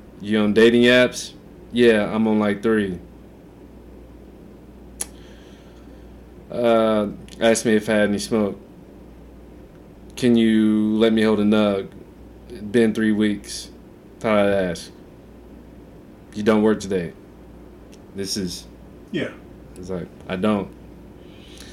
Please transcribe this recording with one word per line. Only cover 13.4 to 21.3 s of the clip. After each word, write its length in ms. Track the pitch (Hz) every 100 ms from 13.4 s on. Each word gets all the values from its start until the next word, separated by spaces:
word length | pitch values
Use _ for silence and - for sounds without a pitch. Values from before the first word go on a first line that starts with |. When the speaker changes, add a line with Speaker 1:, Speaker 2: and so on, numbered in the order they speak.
| - - - - - - - -
Speaker 1:
Thought 160 | 113 104 101
I'd 60 | 98 90
ask. 200 | 85 - - - - - - - - - - - - - - -
You 80 | 104
don't 180 | 107 107
work 160 | 107 101
today." 320 | 98 95 82 - - - - - - - - - -
This 220 | 98 98 107
is 280 | 90 - - - - - -
Speaker 2:
Yeah. 180 | 156 - - - - - 92
Speaker 1:
It's 120 | 90
like, 160 | 90 87 - -
"I 80 | 92
don't." 320 | 107 101 90 - - - - - -